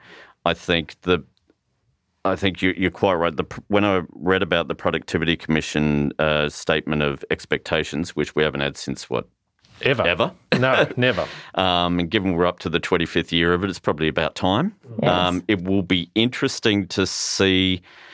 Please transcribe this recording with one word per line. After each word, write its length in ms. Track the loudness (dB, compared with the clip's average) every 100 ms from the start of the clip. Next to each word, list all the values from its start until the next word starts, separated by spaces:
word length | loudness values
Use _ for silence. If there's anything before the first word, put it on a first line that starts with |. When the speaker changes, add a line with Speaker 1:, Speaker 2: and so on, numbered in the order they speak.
| -16 -20 -20 _ -4
Speaker 1:
I 100 | -2
think 400 | -2 -2 -2 -8
the, 220 | -2 -2 -2 _ _ _ _ _ _ _ _ _
I 120 | -4 -2
think 280 | -2 0
you, 100 | -2 0
you're 140 | -2
quite 240 | 0 0 2
right. 200 | 0 -2
The 60 |
pr-, 160 | -8 -10 0
when 180 | 2 2
I 160 | 0 -2
read 280 | -6 0 2
about 260 | 2 0 0
the 60 |
Productivity 640 | -2 -2 -2 -2 -2 0 -2
Commission, 760 | 0 0 0 0 2 2 0 0
uh, 320 | 0 2 0
statement 540 | -4 -2 0 0 0
of 200 | 0 -2 -4
expectations, 840 | -6 -4 -6 -2 -2 -2 -4 -6 -4
which 200 | -2 0
we 60 |
haven't 200 | 0 0
had 160 | -4 -4
since, 340 | -8 -8 -6
what? 160 | -6 -6 _ _ _ _ -4
Speaker 2:
Ever. 180 | -2 0 0
Speaker 1:
Ever? 240 | 2 -2 -4 _ 0
Speaker 2:
No, 300 | 2 2 0
Speaker 1:
<laughs> 60 | 2
Speaker 2:
never. 280 | 0 0 -4 -8 -10
Speaker 1:
Um, 460 | -2 0 2 0 0
and 100 | 0
given 240 | 0 0
we're 140 | 2 0
up 100 | 0
to 100 | -2
the 100 | -2
twenty-fifth 520 | 0 0 2 -2 0
year 220 | 2 2
of 100 | 2
it, 60 | 0
it's 80 | -4
probably 300 | -4 0 0
about 260 | 0 -2
time. 400 | 0 0 0 -2 -6 -14 -2
Speaker 3:
Yes. 80 | 0
Speaker 1:
Um, 320 | 2 2 -2 -2
it 160 | -2 0
will 180 | 0
be 260 | 2 -2 0 0
interesting 720 | 0 0 -4 0 0 0 0
to 180 | -2 -2
see 760 | -2 -6 0 2 4 2 -2 -6 -20 -20